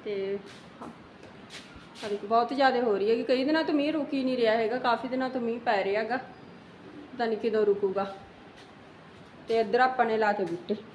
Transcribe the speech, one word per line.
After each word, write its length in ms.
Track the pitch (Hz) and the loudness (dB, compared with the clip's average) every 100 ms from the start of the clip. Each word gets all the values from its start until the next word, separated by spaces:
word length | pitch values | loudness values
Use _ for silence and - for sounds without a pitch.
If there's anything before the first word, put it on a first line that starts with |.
ਤੇ 340 | 220 202 196 202 - - - - | -6 -6 -4 -6 -8 -18 -20 -18
ਹਾਂ, 60 | 233 - - - - - - - - - - - | -18 -18 -20 -20 -20 -20 -18 -18 -18 -20 -20 -12
ਹਾਂ 60 | 220 | -6
ਦੇਖੋ, 180 | 202 202 | -6 0
ਬਹੁਤ 260 | 226 233 | 2 2
ਜ਼ਿਆਦਾ 280 | 269 269 240 | 2 4 4
ਹੋ 140 | 240 196 | 2 2
ਰਹੀ 120 | 202 | 2
ਹੈਗੀ, 120 | 233 | 0
ਕਈ 200 | 254 254 262 | 2 2 4
ਦਿਨਾਂ 180 | 311 | 2
ਤੋਂ 100 | 320 | 2
ਮੀਂਹ 180 | 302 285 | 2 2
ਰੁਕ 200 | 311 277 | 0 -2
ਹੀ 100 | 277 | -2
ਨਹੀਂ 140 | 262 254 | 0 2
ਰਿਹਾ 160 | 226 226 | 4 4
ਹੈਗਾ, 220 | 220 247 | 2 0
ਕਾਫੀ 280 | 254 233 254 | 0 0 -2
ਦਿਨਾਂ 220 | 254 262 | -4 -2
ਤੋਂ 120 | 254 | -2
ਮੀਂਹ 180 | 233 233 233 | -2 -2 0
ਪੈ 180 | 208 | 0
ਰਿਹਾ 180 | 190 202 | 2 0
ਹੈਗਾ, 160 | 220 247 | -2 -4
ਪਤਾ 1080 | - - - - - - - - - 247 233 | -6 -18 -20 -20 -20 -20 -20 -18 -16 -4 -2
ਨਹੀਂ 120 | 208 | 0
ਕਦੋਂ 260 | 233 214 208 | 0 2 4
ਰੁਕੂਗਾ। 400 | 196 202 190 196 - - - - - - - - - - - - - - | 4 2 0 -4 -6 -16 -20 -20 -20 -20 -20 -20 -20 -20 -20 -20 -20 0
ਤੇ 120 | 226 | 2
ਇੱਧਰ 200 | 214 233 | 4 4
ਆਪਾਂ 260 | 254 254 226 | 4 4 2
ਨੇ 120 | 220 | 4
ਲਾ 140 | 214 | 2
ਕੇ 100 | 214 180 | 0 -2
ਬੂਟੇ 300 | 170 - 214 - | -4 -4 -6 -6